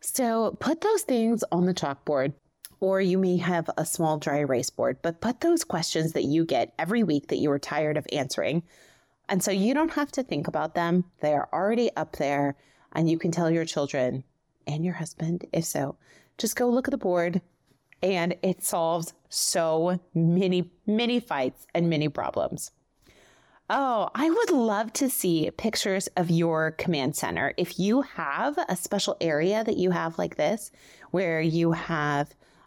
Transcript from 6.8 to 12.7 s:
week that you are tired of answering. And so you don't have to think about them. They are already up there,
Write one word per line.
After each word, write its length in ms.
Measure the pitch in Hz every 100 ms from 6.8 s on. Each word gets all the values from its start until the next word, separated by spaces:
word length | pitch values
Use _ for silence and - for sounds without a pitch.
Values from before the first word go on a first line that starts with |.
| 160 233
week 240 | 185 147 -
that 140 | 139
you 100 | 143
are 80 | 143
tired 400 | - 151 151 151
of 80 | -
answering. 520 | 143 135 - 90 165 - - - _ _ _ -
And 140 | 190
so 80 | 214
you 240 | 196 214
don't 180 | 277 320
have 200 | 302 294
to 100 | -
think 260 | 254 143 -
about 260 | 156 156
them. 300 | 175 170 180 175 _
They 140 | 151
are 160 | 147 -
already 420 | 160 202 233 233
up 220 | - 208 -
there, 400 | 143 143 143 143 _